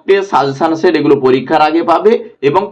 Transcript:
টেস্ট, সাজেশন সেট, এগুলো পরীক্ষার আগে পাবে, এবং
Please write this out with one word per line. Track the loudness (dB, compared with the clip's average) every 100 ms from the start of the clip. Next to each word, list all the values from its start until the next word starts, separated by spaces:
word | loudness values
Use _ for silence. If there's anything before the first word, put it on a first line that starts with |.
| 0
টেস্ট, | 0 0
সাজেশন | -2 -2 -2 -4 0
সেট, | 0 0
এগুলো | 2 2
পরীক্ষার | 2 0 0 0 2
আগে | 0 0
পাবে, | 2 2 0 -6 -4 -2
এবং | -2 -2